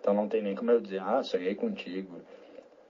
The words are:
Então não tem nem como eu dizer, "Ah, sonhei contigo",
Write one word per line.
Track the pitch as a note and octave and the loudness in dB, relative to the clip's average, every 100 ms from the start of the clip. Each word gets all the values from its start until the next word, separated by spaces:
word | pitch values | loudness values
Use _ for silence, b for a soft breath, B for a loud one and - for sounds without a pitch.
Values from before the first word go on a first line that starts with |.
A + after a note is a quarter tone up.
Então | G#2 | 4
não | G2+ G#2 | 2 2
tem | A2 | 0
nem | G2+ | 0
como | F#2+ A#2 | -2 4
eu | A#2 | 4
dizer, | G2+ F#2+ | 4 -4
"Ah, | F#2+ A#2+ | 0 0
sonhei | - F#2+ F2+ | 2 -2 0
contigo", | G2+ A#2 G2 - F#2 F#2+ E2 - B B B B - - | 0 -2 -4 -6 -8 -8 -14 -16 B B B B -20 0